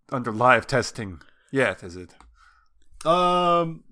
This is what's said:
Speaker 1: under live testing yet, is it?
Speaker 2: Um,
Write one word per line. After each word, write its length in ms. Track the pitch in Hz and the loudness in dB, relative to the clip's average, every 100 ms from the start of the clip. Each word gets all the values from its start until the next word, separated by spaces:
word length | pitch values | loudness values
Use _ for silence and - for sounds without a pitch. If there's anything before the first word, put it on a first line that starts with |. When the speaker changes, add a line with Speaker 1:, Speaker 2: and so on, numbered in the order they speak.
| _ | _
Speaker 1:
under 180 | 131 120 | -8 -6
live 340 | 107 123 120 - | 2 4 4 4
testing 540 | 131 110 - 104 85 - _ _ | -2 -2 -8 -12 -12 -20 _ _
yet, 320 | 135 117 92 | -2 -2 -2
is 140 | 95 90 | -12 -16
it? 180 | 90 - - _ _ _ _ _ - - 156 | -18 -20 -20 _ _ _ _ _ -20 -8 0
Speaker 2:
Um, 800 | 175 180 180 175 170 165 160 - | 2 2 2 2 2 0 -6 -18